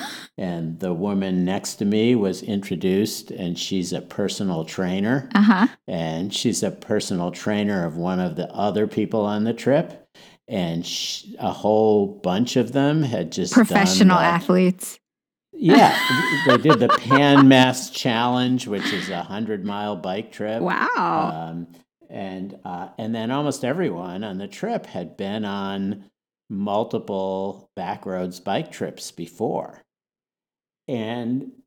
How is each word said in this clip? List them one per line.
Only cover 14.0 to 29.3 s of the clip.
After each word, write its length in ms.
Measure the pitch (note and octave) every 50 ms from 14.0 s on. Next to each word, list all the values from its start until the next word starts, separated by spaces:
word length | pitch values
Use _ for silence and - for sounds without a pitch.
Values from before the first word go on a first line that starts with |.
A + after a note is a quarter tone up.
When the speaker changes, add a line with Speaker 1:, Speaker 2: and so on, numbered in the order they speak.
| F#3+ F#3 F3+ E3+
Speaker 2:
the 60 | D3
Speaker 1:
athletes. 760 | E3+ F3 F3 - - F#3 F#3 F#3 F3+ F3+ - - - - - _ _ _ _ _ _ _ _ _ _ -
Speaker 2:
Yeah, 420 | D#4+ B3+ E3 - B3 F#3 - - A#5+ B5+ B5+ - - B5+ B5+ - - A#5+
Speaker 1:
<laughs> 40 | -
Speaker 2:
they 100 | D5+ -
did 220 | - D#3 - -
the 100 | B2 -
Pan 580 | D5 - - A2+ C3+ C#3 C#3+ C#3+ C#3+ C#3+ C#3 C3+
Mass 420 | C3+ B2+ B2+ B2+ B2+ - - -
Challenge, 760 | - - - C3+ A2+ A2+ A#2+ B2 B2 B2 B2+ B2+ B2+ B2 - G#2+
which 240 | G#2 F#2+ - F#2+
is 180 | G#2 F2+ F2 F#2
a 120 | F#2 F2 E2+
hundred-mile 760 | F2 F#2+ G#2+ A2 G#2 G#2+ G2 F2+ G#2 G2+ G#2 G#2 G#2 G#2 E2+
bike 340 | F2 F#2 F#2 G#2+ - -
trip. 300 | - - G#2 G#2+ A2 A#2
Speaker 1:
Wow. 880 | F3 F3+ - - - - B4 G4+ F3+ E3+ E3 D#3+ E3 E3+ D#3+ D#3+ E3 E3
Speaker 2:
Um, 160 | E3 - E2+ - - - _ _ _ _ _ _
and, 480 | - A2 G2 F#2+ F#2 F#2 F#2 G2 - - -
uh, 240 | F#2 F2+ F2 F#2+ F#2+ - -
and 160 | A2 A2 A#2
then 140 | A2+ A2+ A#2
almost 320 | C3 C#3+ D3+ C#3+ - - -
everyone 600 | B2 C#3+ F#3 F3+ B2+ - E3+ - F#3 F3+ G3 A3
on 160 | G#3 F#3 F#3+
the 80 | G3+ G3
trip 400 | - - F3+ A3+ A#3 - A3 -
had 280 | - - F2+ - -
been 300 | - - G3 G#2 A2 G#2+
on 600 | - - G2+ G2 G2 G2 G2 G2 G2 G2+ G2 - _ _ _ _ _ _ _ _ -
multiple 1200 | G#2 F#2+ G2+ G#2 G2+ G#2+ A#2+ A2+ - A2 A2+ - G2+ F#2+ F#2+ F#2+ F#2+ F#2+ G2 G2 F#2+ - - _ _ -
Backroads 680 | F2 F#2+ G#2 - - G2+ F#2 - F2+ F2+ F2+ - -
bike 280 | G2 G2 C#3 D#3+ -
trips 400 | - - F#2+ D#2 - - - -
before. 720 | - - E2+ E2